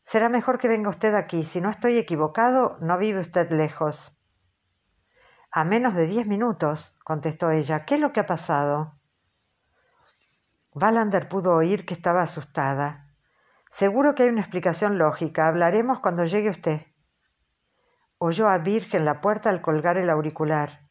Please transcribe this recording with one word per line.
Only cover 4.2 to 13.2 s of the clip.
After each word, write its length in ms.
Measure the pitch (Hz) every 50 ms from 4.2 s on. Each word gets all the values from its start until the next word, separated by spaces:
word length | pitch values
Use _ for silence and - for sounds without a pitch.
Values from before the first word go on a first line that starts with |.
| _ _ _ _ _ _ _ _ _ _ _ _ _ _ _ _ _ _ _ _ _ _ _ _ _ _
"A 140 | - 165 156
menos 320 | 170 208 233 247 247 196
de 120 | 175 160
diez 200 | 160 196 233 233
minutos", 680 | 208 202 202 233 240 196 - 165 147 156 156 - - _ _ _
contestó 440 | - 160 151 139 160 151 - 175 165
ella. 340 | 160 156 147 135 156 156 156
"¿Qué 100 | - 277
es 60 | 294
lo 100 | 302 285
que 80 | 285 220
ha 60 | 196
pasado?" 760 | - 175 160 - - 160 143 143 147 143 151 156 156 - _ _ _ _ _ _ _ _ _ _ _ _ _ _ _ _ _ _ _ _ _ _ _ _ _ _ _ _ _ _ _ _ _ _ _ _
Wallander 560 | 147 175 214 226 226 220 208 196 180 143 -
pudo 260 | 180 196 175 185 175
oír 300 | 160 160 175 202 202 -
que 80 | - 180
estaba 280 | - - 180 175 185
asustada. 840 | 175 156 - 156 - _ _ 165 139 135 139 135 143 147 147 - - - _ _